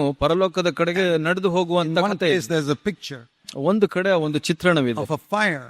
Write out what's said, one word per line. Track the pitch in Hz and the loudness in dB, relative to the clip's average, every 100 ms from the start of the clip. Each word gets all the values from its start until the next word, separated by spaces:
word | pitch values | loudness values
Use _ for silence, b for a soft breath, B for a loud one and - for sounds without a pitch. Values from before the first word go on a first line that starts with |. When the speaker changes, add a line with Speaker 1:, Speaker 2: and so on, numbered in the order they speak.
| 143 | 0
Speaker 1:
ಪರಲೋಕದ | 139 147 175 190 175 175 | 0 0 2 0 0 -2
ಕಡೆಗೆ | 147 170 175 180 165 | 0 -2 0 2 2
ನಡೆದು | 156 185 185 | 0 0 0
ಹೋಗುವಂತ | 175 175 175 160 165 | 0 0 0 0 0
Speaker 2:
In | |
one | 196 | 0
Speaker 1:
ಕಥೆ | 190 175 | 0 0
ಇದೆ. | 175 | 0
Speaker 2:
place | 117 | 0
there's | 160 143 | -2 -2
a | 147 | -2
picture | 208 170 - 135 120 _ - 139 | -4 -8 -12 -14 -18 _ -16 -4
Speaker 1:
ಒಂದು | 147 214 202 | 0 2 2
ಕಡೆ | 180 190 180 | 0 0 0
ಒಂದು | 151 147 | 0 -2
ಚಿತ್ರಣವಿದೆ. | - 165 190 160 127 117 | -2 0 2 2 2 -2
Speaker 2:
of | 104 | -4
a | 151 - | -6 -4
fire. | 208 208 147 120 | -2 0 -2 -10